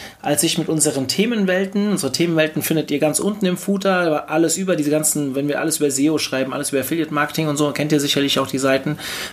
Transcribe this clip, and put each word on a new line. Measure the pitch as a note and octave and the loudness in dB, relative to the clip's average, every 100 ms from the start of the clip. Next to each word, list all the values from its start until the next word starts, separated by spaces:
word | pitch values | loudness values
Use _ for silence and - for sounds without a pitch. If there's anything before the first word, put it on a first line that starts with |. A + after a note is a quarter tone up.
| - - | -16 -8
als | C#3+ D3 | -2 0
ich | E3 - | 0 0
mit | D3 | 0
unseren | D#3+ D3+ C3+ C3 | 2 2 0 -2
Themenwelten, | - A3+ A3+ F#3+ F#3 F#3+ G3+ G#3 | 0 0 2 2 0 0 0 0
unsere | F#3 F3+ | 0 -2
Themenwelten | E3+ F3 D#3+ D#3 D#3 | 0 2 2 2 0
findet | - D#3+ D3 | 0 0 0
ihr | D3 | 0
ganz | D3+ D3 | 2 2
unten | G3+ G#3 F#3 | -2 0 -2
im | F3 | 0
Footer, | - G3 G3 F#3 E3+ D3 - | -2 0 2 2 2 0 0
alles | D#3 E3 F3+ | 0 2 0
über | F#3 D#3+ | 0 0
diese | D3 | 2
ganzen, | D3+ D3+ D3+ C#3 | 2 2 0 -2
wenn | C3 C#3+ | -2 -2
wir | C3+ | -2
alles | D#3 D3 | -2 0
über | D3 | 0
seo | C3+ D3 D3+ | 2 2 2
schreiben, | - C3 C3+ | 0 -2 -2
alles | C3+ C#3+ | -4 -2
über | C#3 | -2
Affiliate | B2+ E3 D#3 | 0 -2 -2
Marketing | D3 D3 - D#3 | 0 0 0 -2
und | C#3+ | 0
so, | D3 | 0
kennt | C3+ D3 | 0 2
ihr | D3+ | 2
sicherlich | C#3+ C#3+ C#3 C#3 | 2 0 0 0
auch | C3 | 0
die | C3+ | 0
Seiten. | C3+ C3+ D3+ D3+ - - - | 2 2 0 -6 -6 -8 -10